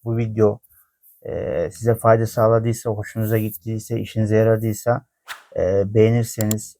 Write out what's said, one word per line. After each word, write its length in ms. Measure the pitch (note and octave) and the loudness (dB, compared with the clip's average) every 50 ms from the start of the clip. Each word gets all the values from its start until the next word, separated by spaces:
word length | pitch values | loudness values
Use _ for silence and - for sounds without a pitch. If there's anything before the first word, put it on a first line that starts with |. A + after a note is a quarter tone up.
| - | -6
bu 140 | A#2 A2+ | -4 -2
video, 420 | A#2 A#2 A2 G#2+ A2+ G#2+ G#2 G#2 - _ _ _ _ _ _ _ _ _ _ _ _ | -2 -2 -2 2 4 4 4 2 0 _ _ _ _ _ _ _ _ _ _ _ _
e, 500 | - - - - - - - E2 E2 - | -10 -8 -8 -6 -4 -4 -2 -2 -2 -4
size 240 | - - A2+ A#2 A2+ | -6 -2 0 0 0
fayda 320 | - - A2+ A2+ A2+ A2+ | 2 4 4 4 4 2
sağladıysa, 640 | A2 - A#2 A2 A2 A2+ A2+ A2 A#2 A2+ - - A#2+ | 0 0 2 2 4 4 2 2 0 -4 -4 -4 -4
hoşunuza 480 | G#2+ G#2 G#2 - - A2+ A2 G#2+ A2+ | -6 -6 -8 -8 -6 -4 -2 0 0
gittiyse, 640 | A2 A2 G#2+ - - - A2+ A2+ A2 - - A#2 A2 | 0 0 -2 -6 -8 -10 -8 -8 -8 -6 -6 -6 -6
işinize 360 | G#2+ - - A2 A2 G#2 G#2+ | -6 -6 -4 -2 0 2 2
yaradıysa, 720 | A2 A2 A2+ A2 A2 A2+ A2+ G#2+ - - A#2+ B2 - - _ _ _ _ - - - _ _ - | 4 4 4 2 2 0 -2 -4 -2 -2 -2 -2 -2 -4 _ _ _ _ -18 -18 -18 _ _ -4
e, 380 | - E2+ F2+ G2 G2 G2 G2+ G#2+ | -2 0 0 2 0 0 2 4
beğenirseniz, 840 | A2 G#2+ A2+ A#2 A#2+ A2+ - - - A2 G#2 A2 G#2+ - - - _ | 4 4 6 4 2 -2 -2 -4 -4 -2 -2 -4 -4 -6 -12 -18 _